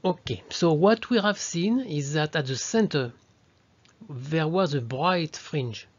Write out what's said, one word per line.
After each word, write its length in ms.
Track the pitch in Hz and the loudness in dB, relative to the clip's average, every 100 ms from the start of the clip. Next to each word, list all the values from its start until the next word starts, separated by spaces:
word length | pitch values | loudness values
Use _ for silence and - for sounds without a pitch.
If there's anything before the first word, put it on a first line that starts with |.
Okay, 380 | 185 180 - 113 - | 0 -2 -6 -8 -8
so 220 | - 175 | 0 2
what 340 | 151 196 226 - | 6 6 4 2
we 80 | 240 | 2
have 200 | 208 202 | 2 -2
seen 420 | - 165 190 247 | -4 -2 0 0
is 320 | 247 147 139 | 0 -4 -2
that 240 | 151 151 165 | 0 0 -2
at 100 | 131 | -2
the 100 | 131 | -4
center 560 | - 226 208 147 123 - _ _ _ _ _ _ _ _ - | 0 2 2 0 -2 -8 _ _ _ _ _ _ _ _ -14
there 380 | 131 135 160 156 | -12 -4 0 0
was 280 | 180 180 | 0 0
a 60 | 143 | 0
bright 540 | 117 131 170 180 156 | -4 0 2 2 -2
fringe 540 | - - 156 123 107 - | -8 -6 -4 -4 -8 -16